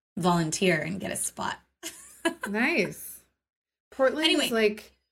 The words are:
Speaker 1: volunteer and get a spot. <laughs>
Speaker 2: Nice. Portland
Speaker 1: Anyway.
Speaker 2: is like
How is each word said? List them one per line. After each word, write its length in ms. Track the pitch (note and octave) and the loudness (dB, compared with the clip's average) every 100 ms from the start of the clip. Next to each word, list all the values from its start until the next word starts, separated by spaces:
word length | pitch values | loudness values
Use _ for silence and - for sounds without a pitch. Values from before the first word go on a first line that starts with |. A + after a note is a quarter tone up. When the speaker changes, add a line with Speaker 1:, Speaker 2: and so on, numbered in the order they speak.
| _ - | _ 0
Speaker 1:
volunteer 640 | F3+ E3+ D#3 - F#3 D#3 | 2 4 2 2 2 2
and 180 | D#3+ F#3+ | 0 -6
get 120 | - | -6
a 40 | - | -6
spot. 440 | - - - - _ _ | -6 -6 -6 -8 _ _
<laughs> 680 | E4 - - - E4 E4 - | -16 -16 -20 -6 -4 -4 -4
Speaker 2:
Nice. 720 | G#3 C4+ E4+ E3 - - - _ _ _ _ _ _ _ | 0 0 0 -2 -4 -16 -18 _ _ _ _ _ _ _
Portland 340 | - C4 C#4 D#4 | 0 2 2 2
Speaker 1:
Anyway. 200 | D4+ B3 | 2 2
Speaker 2:
is 60 | |
like 420 | A3+ G#3+ G#3+ - _ _ | 2 2 0 -10 _ _